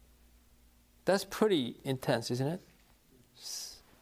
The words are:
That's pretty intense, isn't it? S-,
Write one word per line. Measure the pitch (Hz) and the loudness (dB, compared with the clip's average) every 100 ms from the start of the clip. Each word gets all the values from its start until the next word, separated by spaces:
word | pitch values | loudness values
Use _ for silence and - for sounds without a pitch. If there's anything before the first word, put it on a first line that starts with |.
| - - - - _ - - _ _ _ | -20 -20 -20 -20 _ -20 -20 _ _ _
That's | - 196 | 0 0
pretty | - - 214 170 120 - | 0 0 4 4 0 -4
intense, | 139 131 - 120 113 | -4 -2 0 0 0
isn't | 123 139 | 0 0
it? | 180 - - _ - _ - - - | -2 -10 -20 _ -20 _ -20 -20 -18
S-, | - - - - - - | -12 -10 -10 -16 -20 -20